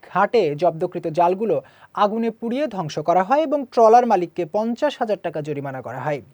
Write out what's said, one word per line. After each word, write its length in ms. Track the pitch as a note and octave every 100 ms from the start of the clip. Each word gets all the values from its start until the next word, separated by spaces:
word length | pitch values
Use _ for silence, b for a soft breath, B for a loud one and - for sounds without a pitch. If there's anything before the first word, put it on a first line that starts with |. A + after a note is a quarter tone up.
| -
ঘাটে 320 | F3+ G3+ A#3+ E3+ D3
জব্দকৃত 440 | F3 D#3+ F3+ F3 E3 D#3+
জালগুলো 380 | E3+ F#3+ A3 D3+ b b b -
আগুনে 260 | G#3 A3 A3+ A3
পুড়িয়ে 260 | A#3 B3 D4 G3+
ধ্বংস 200 | D#3+ - D#3
করা 160 | E3+ F#3+
হয় 160 | C#4 D#4+
এবং 120 | D4 C4+
ট্রলার 320 | - A3+ A#3 B3
মালিককে 320 | G3+ E3+ - E3 G#3
পঞ্চাশ 380 | A3+ A#3 D4 -
হাজার 180 | A3+ G3 E3+
টাকা 140 | D#3+ D3+
জরিমানা 340 | C#3+ C#3 C3 B2
করা 140 | B2 B2
হয়। 140 | D3 -